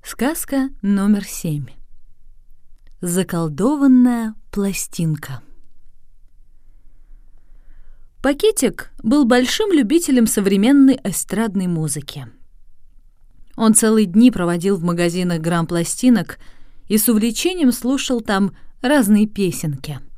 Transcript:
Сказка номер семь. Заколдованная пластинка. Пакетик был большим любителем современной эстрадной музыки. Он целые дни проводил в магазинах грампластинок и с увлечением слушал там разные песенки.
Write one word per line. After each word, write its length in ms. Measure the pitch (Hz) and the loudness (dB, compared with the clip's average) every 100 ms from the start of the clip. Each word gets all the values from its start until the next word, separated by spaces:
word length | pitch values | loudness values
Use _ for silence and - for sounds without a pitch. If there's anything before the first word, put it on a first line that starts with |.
| - | -16
Сказка 600 | - 240 330 - 269 269 - | -4 -2 -2 -4 -2 -2 -4
номер 420 | 196 202 202 208 | -2 0 2 2
семь. 420 | 190 - 170 147 131 - - - - - - - - - - - - - | 0 -8 -4 -4 -6 -14 -16 -16 -16 -18 -20 -20 -20 -20 -20 -20 -20 -10
Заколдованная 1400 | 175 175 175 170 165 143 214 294 277 254 247 240 226 220 - | -4 -2 -2 -2 -4 0 0 4 6 6 6 2 -4 -8 -8
пластинка. 920 | 208 196 196 - - 165 151 - 131 - - - - - - - - - - - - - - - - - - - - - - - - - - - _ | -4 -2 -4 -8 -4 -2 -4 -6 -12 -14 -18 -16 -16 -16 -18 -20 -20 -20 -20 -20 -20 -20 -20 -20 -20 -20 -20 -20 -20 -20 -20 -20 -18 -18 -18 -20 _
Пакетик 680 | 262 285 427 427 233 - - - | -4 0 0 2 -2 -2 -14 -8
был 220 | 220 285 | 0 2
большим 480 | 254 247 254 - 427 | 4 4 2 0 2
любителем 560 | 330 214 320 339 254 220 | 2 2 0 2 2 2
современной 720 | - 196 196 214 285 269 262 | 2 2 2 4 6 6 4
эстрадной 640 | 208 - - 180 226 196 180 | -2 -6 -4 -2 -2 -2 -2
музыки. 600 | 170 156 147 139 147 120 - - - - - - - - _ - - - - | -2 -2 -6 -10 -14 -16 -18 -20 -20 -20 -20 -20 -20 -20 _ -20 -20 -18 0
Он 180 | 220 | 4
целые 320 | 220 220 220 208 | 4 4 2 4
дни 240 | 185 247 | 6 6
проводил 460 | 226 175 175 180 196 | 4 -2 -2 -2 -2
в 80 | |
магазинах 560 | 170 170 175 175 180 170 | -2 0 0 0 -2 -2
грампластинок 960 | 160 175 165 170 165 - 254 226 - - - - - - - | -2 -2 -2 -2 -4 0 2 2 0 -12 -18 -18 -18 -18 -2
и 120 | 214 | 0
с 100 | 226 | 2
увлечением 640 | 214 233 220 339 359 277 | 2 0 -2 -4 2 2
слушал 480 | 240 240 269 - 247 | 2 -2 -2 -2 -4
там 340 | 220 196 196 - - - | -2 0 0 -4 -18 -6
разные 440 | 254 294 202 208 214 | 2 2 6 4 4
песенки. 720 | 202 190 - 160 139 - 139 - | 0 -2 -2 -6 -6 -8 -10 -12